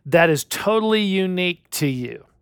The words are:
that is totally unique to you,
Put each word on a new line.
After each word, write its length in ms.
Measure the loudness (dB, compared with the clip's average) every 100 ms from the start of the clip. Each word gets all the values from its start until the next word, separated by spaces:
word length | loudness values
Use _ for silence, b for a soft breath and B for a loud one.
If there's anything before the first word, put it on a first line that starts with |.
| 0
that 240 | 4 4
is 140 | 2
totally 580 | -4 -4 -2 0 2 0
unique 680 | 0 0 0 -2 -2 -4 _
to 160 | -4 -4
you, 380 | -4 -8 -12 -20 _